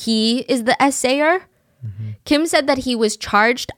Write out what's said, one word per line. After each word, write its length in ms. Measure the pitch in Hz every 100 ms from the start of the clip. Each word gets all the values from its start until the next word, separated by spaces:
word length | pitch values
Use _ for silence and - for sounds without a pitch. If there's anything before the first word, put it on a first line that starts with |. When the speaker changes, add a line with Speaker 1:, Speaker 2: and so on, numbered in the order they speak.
| -
Speaker 1:
he 360 | 220 220 240 -
is 160 | 262
the 180 | 226 -
essayer. 680 | 277 269 247 277 302 370 - _ _ _ 117
Speaker 2:
Mm-hmm. 260 | 95 - - -
Speaker 1:
Kim 200 | 294 330
said 220 | 320 285
that 100 | 269
he 160 | 254 233
was 220 | 220 214
charged 540 | - 208 220 254 -